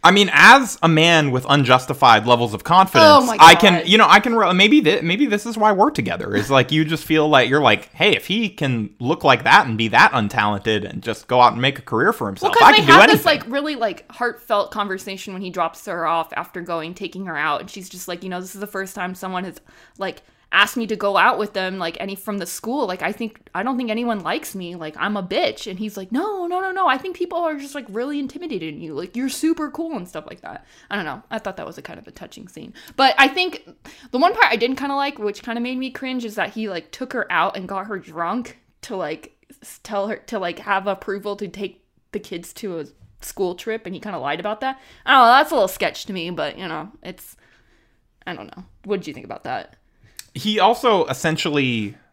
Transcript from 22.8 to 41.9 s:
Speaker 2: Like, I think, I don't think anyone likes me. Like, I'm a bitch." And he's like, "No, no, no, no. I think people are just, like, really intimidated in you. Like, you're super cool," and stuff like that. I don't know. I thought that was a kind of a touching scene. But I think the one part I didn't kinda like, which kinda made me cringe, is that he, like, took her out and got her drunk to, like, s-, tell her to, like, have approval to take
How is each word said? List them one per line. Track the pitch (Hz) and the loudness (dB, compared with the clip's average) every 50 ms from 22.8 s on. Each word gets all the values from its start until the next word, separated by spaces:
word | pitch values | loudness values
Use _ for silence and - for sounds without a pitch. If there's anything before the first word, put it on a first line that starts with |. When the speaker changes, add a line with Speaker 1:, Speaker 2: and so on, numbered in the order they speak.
| 254 | -4
Speaker 2:
Like, | 185 180 190 151 | -4 -6 -6 -6
I | 180 | -8
think, | 208 - 233 214 _ _ _ _ _ | -6 -8 -10 -12 _ _ _ _ _
I | 175 | -6
don't | 202 254 269 | -6 -4 -4
think | 240 254 226 | -6 -6 -6
anyone | 214 226 240 240 226 202 | -6 -4 -4 -4 -6 -6
likes | 180 156 170 165 - - - | -6 -6 -8 -8 -8 -12 -14
me. | 190 180 170 175 | -12 -12 -12 -12
Like, | 175 160 156 156 | -12 -14 -14 -8
I'm | - 156 202 208 | -6 -6 -6 -4
a | 202 | -6
bitch." | 185 180 196 277 370 220 214 - - 214 | -6 -4 -4 -2 -2 -4 -4 -8 -12 -14
And | 190 | -10
he's | 180 214 214 208 | -10 -10 -10 -10
like, | 196 185 185 | -12 -12 -6
"No, | 226 277 370 427 415 381 349 | -6 -6 -4 -4 -6 -8 -8
no, | 339 359 370 | -6 -6 -6
no, | 381 381 | -6 -6
no. | 370 381 370 | -4 -2 0
I | 349 262 | 0 0
think | 269 - 370 349 | -2 -6 -12 -8
people | - 349 349 349 | -8 -8 -8 -6
are | 339 349 320 311 | -6 -6 -6 -6
just, | 277 277 277 277 | -8 -12 -14 -14
like, | 285 226 | -16 -14
really | 214 190 226 247 285 294 | -12 -10 -10 -8 -8 -8
intimidated | 285 277 254 - 302 349 320 254 185 160 160 151 | -8 -10 -10 -12 -14 -12 -10 -10 -10 -10 -10 -12
in | 160 | -14
you. | 165 - 151 | -14 -12 -12
Like, | 135 175 180 - | -12 -12 -10 -10
you're | 233 269 262 | -8 -8 -8
super | - - - 320 320 - 302 285 | -6 -4 -4 -4 -4 -4 -10 -10
cool," | - - 330 330 311 | -8 -10 -10 -10 -10
and | 208 180 | -12 -12
stuff | 180 - 156 - | -12 -16 -16 -16
like | - - _ | -16 -20 _
that. | - 78 - - _ _ _ _ _ _ | -18 -18 -18 -18 _ _ _ _ _ _
I | 202 | -8
don't | 208 175 | -8 -8
know. | 151 127 214 _ _ | -8 -12 -14 _ _
I | - | -12
thought | 220 - 196 185 | -10 -10 -12 -12
that | - - | -12 -16
was | - 170 | -14 -16
a | - - | -18 -18
kind | - - - | -18 -20 -20
of | - | -20
a | - | -20
touching | _ - - - - - - | _ -20 -20 -20 -20 -20 -20
scene. | 180 - - - - - - - - - | -20 -20 -20 -20 -20 -20 -20 -20 -12 -2
But | - 269 247 - - | 0 2 2 4 4
I | 269 | 2
think | 277 294 370 359 370 - - _ - - _ _ - - _ - - | 2 2 -4 -4 -4 -6 -12 _ -20 -20 _ _ -20 -20 _ -18 -8
the | - | -2
one | 254 311 370 - | 0 0 0 2
part | 453 466 - | 2 2 2
I | 262 | 2
didn't | 214 226 254 262 | 0 -2 -4 -4
kinda | 254 262 277 277 | -6 -6 -6 -4
like, | 277 277 285 285 254 | -4 -4 -4 -6 -6
which | 208 208 202 - - | -8 -8 -8 -8 -12
kinda | 240 226 240 | -10 -8 -8
made | 233 247 254 | -6 -8 -8
me | 254 262 262 | -8 -10 -10
cringe, | 262 - 269 262 254 254 233 | -10 -12 -10 -8 -8 -8 -8
is | 220 214 | -8 -6
that | 208 175 - - | -6 -6 -6 -6
he, | 226 220 | -8 -8
like, | 202 185 170 - _ | -8 -8 -10 -12 _
took | - - 262 254 262 | -14 -14 -12 -8 -8
her | 240 - - | -8 -6 -2
out | 180 165 165 - - | -2 -2 -2 -2 -4
and | - 185 | -8 -12
got | 180 196 190 196 | -10 -10 -10 -8
her | 214 208 185 | -10 -12 -12
drunk | - - 156 165 170 170 208 254 233 - - _ _ _ _ _ | -12 -14 -10 -8 -6 -6 -6 -6 -8 -12 -18 _ _ _ _ _
to, | - - 233 | -16 -12 -10
like, | 190 170 147 160 160 - - _ _ _ _ - _ | -8 -8 -8 -10 -12 -14 -20 _ _ _ _ -20 _
s-, | - - - _ _ | -20 -20 -20 _ _
tell | - 220 202 196 | -8 -6 -6 -6
her | 214 220 | -6 -8
to, | - _ - 233 202 | -12 _ -10 -10 -8
like, | 185 175 175 | -6 -8 -8
have | - - 208 196 196 190 | -10 -6 -4 -4 -2 -2
approval | 202 190 196 - - 196 202 196 208 202 | -4 -8 -6 -8 -10 -10 -8 -8 -10 -10
to | 202 208 | -10 -12
take | 180 - 196 202 185 - _ _ _ | -14 -12 -12 -12 -12 -12 _ _ _